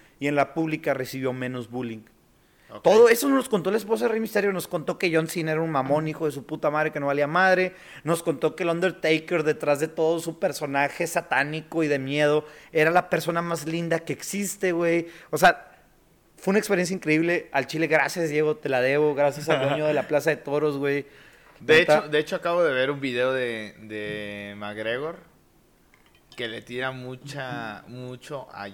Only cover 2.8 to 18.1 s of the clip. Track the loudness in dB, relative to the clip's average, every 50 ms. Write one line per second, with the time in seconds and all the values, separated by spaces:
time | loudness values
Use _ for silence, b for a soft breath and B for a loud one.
2.8 | 4 6 10 10 10 10 8 6 4 2 2 2 2 2 0 0 0 0 0 -2
3.8 | 0 0 -2 0 2 0 0 0 -4 -2 -2 0 0 2 0 -2 -4 -4 -6 -6
4.8 | -4 -4 -4 -2 -2 2 2 2 0 0 -4 -4 -2 -2 -2 -2 -2 0 0 0
5.8 | 2 2 0 0 0 -2 -4 -2 -4 -4 -4 -4 -8 -8 -8 -2 -2 0 0 2
6.8 | 0 0 -2 -2 -2 0 2 2 0 2 4 4 4 6 6 4 2 -2 -4 B
7.8 | B B B B B -2 -2 -2 0 -4 -2 0 0 -2 -2 0 -2 -2 0 2
8.8 | 0 -2 -2 0 0 2 2 2 0 -2 -2 0 2 0 0 0 2 0 2 2
9.8 | 0 -4 0 0 0 2 2 0 -2 -6 -6 -2 -2 -2 -2 -2 -6 -2 0 0
10.8 | 0 0 0 -4 -4 -2 -2 -4 -2 0 0 0 0 0 -4 -8 -10 -4 -2 0
11.8 | 2 2 0 -2 -2 -2 0 2 2 4 2 2 0 B B B B B 0 2
12.8 | 2 4 4 2 2 2 -2 -2 0 -2 -2 -2 -2 -2 -4 -4 -4 -4 -4 -4
13.8 | -2 -2 -2 -2 -2 -6 -8 -8 -8 -8 -6 -6 -4 -6 -6 -4 -2 -2 0 0
14.8 | 2 2 2 0 0 -4 B B B B -2 4 6 6 4 4 -6 -20 -20 _
15.8 | _ _ _ _ _ _ _ _ _ _ _ -6 -2 2 2 2 2 2 0 0
16.8 | 0 -2 -4 -4 0 2 2 2 4 2 0 -2 -2 -2 -2 -2 -2 -2 -2 -2
17.8 | 0 2 2 2 2 2